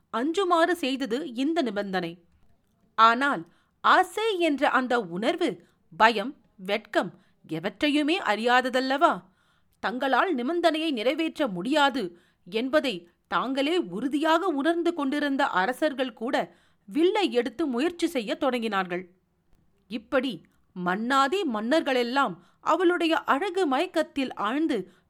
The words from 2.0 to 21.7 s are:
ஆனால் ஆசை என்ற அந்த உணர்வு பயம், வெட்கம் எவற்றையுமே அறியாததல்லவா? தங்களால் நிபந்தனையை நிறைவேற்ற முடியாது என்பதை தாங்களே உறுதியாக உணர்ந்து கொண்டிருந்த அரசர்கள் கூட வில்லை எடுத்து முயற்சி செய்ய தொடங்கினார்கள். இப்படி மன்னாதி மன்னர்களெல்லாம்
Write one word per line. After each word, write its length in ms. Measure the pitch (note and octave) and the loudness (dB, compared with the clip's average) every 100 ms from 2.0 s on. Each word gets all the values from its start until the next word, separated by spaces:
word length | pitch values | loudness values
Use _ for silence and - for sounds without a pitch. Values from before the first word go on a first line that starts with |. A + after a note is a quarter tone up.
| E3+ E3+ _ _ _ _ _ _ _ - | -4 -10 _ _ _ _ _ _ _ 4
ஆனால் 480 | A3+ A#3 C#4 G3+ E3 _ _ _ | 6 6 0 -2 -6 _ _ _
ஆசை 440 | G#3+ D4+ F4+ G#4+ A4+ F#4 | 4 4 4 -2 -2 0
என்ற 240 | E4 C4+ C#4+ | 0 2 2
அந்த 300 | B3+ B3 A#3+ F3+ | 2 0 -2 -2
உணர்வு 420 | F3 A#3+ F4 D#4+ E3+ - _ _ | -4 -2 0 -2 -4 -12 _ _
பயம், 400 | E3 A3 G#3 A3+ - _ - | 4 4 4 -4 -10 _ -12
வெட்கம் 540 | F#3 G#3+ - E4+ F#3+ - _ _ - | -4 -4 -2 -2 -2 -6 _ _ -10
எவற்றையுமே 720 | D#3+ E3+ - D4+ D4 D4 F#4 - | -8 -6 -2 0 2 0 0 0
அறியாததல்லவா? 880 | G#3 A#3+ B3 B3+ B3+ C4 C#4 E4 G3 - _ _ _ _ _ | 0 2 2 2 0 0 2 2 2 -8 _ _ _ _ _
தங்களால் 500 | G#3+ B3 C4+ B3+ F#4 C4 | -8 -4 0 2 2 -2
நிபந்தனையை 560 | B3 F4 E4 D#4 D#4+ | -2 0 2 2 -2
நிறைவேற்ற 500 | B3 A3+ D#4 D#4+ - C#4 | -2 -2 -2 -2 -2 -4
முடியாது 580 | F3+ G#3+ D4+ C#4 C4 F3+ - _ _ F3+ | -4 -2 2 2 2 -6 -10 _ _ -8
என்பதை 480 | G#3+ C4 D4+ C#4 F3 - _ _ | -6 0 0 0 -4 -10 _ _
தாங்களே 420 | F3+ A3+ C4+ C#4 F4+ G3+ | -2 -2 -2 0 0 -2
உறுதியாக 600 | F#3 B3+ C#4 D#4+ E4 F#4+ | -6 -4 0 2 2 2
உணர்ந்து 440 | C#4 D4+ E4+ E4+ | 0 0 0 0
கொண்டிருந்த 500 | E4+ C4+ D4 C#4+ C4+ C#4 | -2 -2 -2 -2 0 0
அரசர்கள் 600 | F3+ G3 B3+ D#4 C4 C4 | 0 -2 0 -2 -2 -6
கூட 220 | - A#3 C#4+ F3+ - _ _ - | -6 -4 -2 -4 -10 _ _ -8
வில்லை 340 | A3 F4 G#4+ E4 | 0 2 2 0
எடுத்து 320 | A#3+ B3+ - D#4 | 0 -2 -2 -2
முயற்சி 400 | A#3 E4+ E4+ E4 | 0 -2 -2 -2
செய்ய 280 | C4 A3 D4 | -2 -4 -2
தொடங்கினார்கள். 680 | C#4 B3 A3 G3 F#3 F3 F3+ _ _ _ _ _ _ _ - | 0 0 -2 -2 -2 -6 -8 _ _ _ _ _ _ _ -12
இப்படி 400 | A3+ - C#4 B3+ E3 - _ _ F3+ | -12 -2 -2 -2 -6 -14 _ _ -6
மன்னாதி 640 | F3+ F#3+ A#3 C#4 C4+ G4 | -4 -2 2 2 2 0
மன்னர்களெல்லாம் 920 | E4 G#3+ A3+ | -2 -2 0